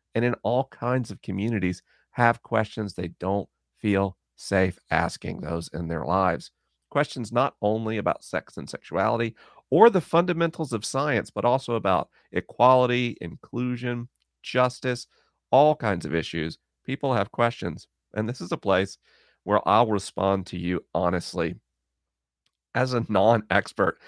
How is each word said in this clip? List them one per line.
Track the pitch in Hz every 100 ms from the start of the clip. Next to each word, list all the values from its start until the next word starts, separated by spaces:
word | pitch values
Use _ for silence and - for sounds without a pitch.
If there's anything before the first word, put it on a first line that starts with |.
| _ 117
and |
in | 120 -
all | 104 123
kinds | 135 - 120 127 117
of | -
communities | - 98 110 110 90 87 _ _ _
have | - 120 120
questions | - 113 107 - 104
they | - 90 -
don't | 90 101 - _ _ _
feel | 107 98 98 - _
safe | - - 98 92 - -
asking | - 85 - 92 90
those | - 85 85
in | 85 82
their | 82
lives. | 69 92 92 85 - _ _ _ _
Questions | 139 147 131 110
not | 120 135 -
only | 104 110 110 110
about | 92 -
sex | - 85 - -
and | 71
sexuality | - - 85 104 113 117 - - _ -
or | 160 233
the | 196
fundamentals | - 165 175 165 165 - 147
of | 110
science, | - 135 147 117 -
but | 101
also | 117 131 - 117
about | 95 87 - _ _
equality, | 90 - - 123 131 123 123 123 -
inclusion, | 85 - - 117 123 120 123 120 123 _ _ _
justice, | - 127 127 - 131 120 - _ _ _ -
all | - 151 151
kinds | 110 90
of | 80 80
issues. | 78 82 80 - _ _
People | - 135 139
have | 120 101
questions. | - 117 - 90 90 - _ _
And | 104 110
this | 127
is | 180
a | 170
place | 101 95 98 - _ _ _ _
where | - 104 -
I'll | 104 117
respond | 104 - - 95 98 92
to | 87
you | 87 87 -
honestly. | 82 87 87 - 90 82 - _ _ _ _ _ _ _ _ _ _ _
As | 120 127
a | 123 -
non-expert, | 101 104 117 - 98 - - 95 -